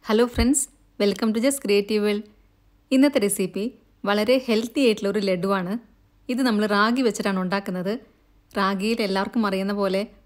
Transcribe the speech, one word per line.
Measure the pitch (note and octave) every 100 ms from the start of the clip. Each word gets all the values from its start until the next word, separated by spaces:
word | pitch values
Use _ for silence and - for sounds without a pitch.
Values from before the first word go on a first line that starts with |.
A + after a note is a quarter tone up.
| -
ഹലോ | A3 A#3+
ഫ്രണ്ട്സ്, | A#3+ A#3 D4 - _ _ _
welcome | G3+ F#3+ A3+
to | G#3+
Just | B3 C#4
Creative | - G3+ G3+ G#3+ G#3
World. | G#3 G#3+ _ _ _ _ _ _ C4
ഇന്നത്തെ | C#4+ C#4 G3+
റെസിപ്പി | - F#3 F#3+ A3 - _ _ G3
വളരെ | G#3 G#3+ B3+ B3+
ഹെൽത്തി | A3 A#3 D4 C4
ആയിട്ടുള്ള | G#3+ G3
ഒരു | G3+ G3+
ലഡുവാണ്. | F#3 F#3+ G3 F3 A3+ - _ _ _ -
ഇത് | B3 B3+
നമ്മൾ | G#3+ G#3
റാഗി | G3+ G#3+ A#3+ B3+
വെച്ചിട്ടാണ് | G3+ G#3 F#3+
ഉണ്ടാക്കുന്നത്. | F#3 G3 G3+ F#3 F3+ A#3 - _ _ _ _ -
റാഗിയിൽ | G3 G3 G#3 A3+ G#3
എല്ലാവർക്കും | F#3+ G#3 A#3+ G#3+
അറിയുന്ന | F#3+ F#3+ G3+
പോലെ | G3 F#3+ A3 -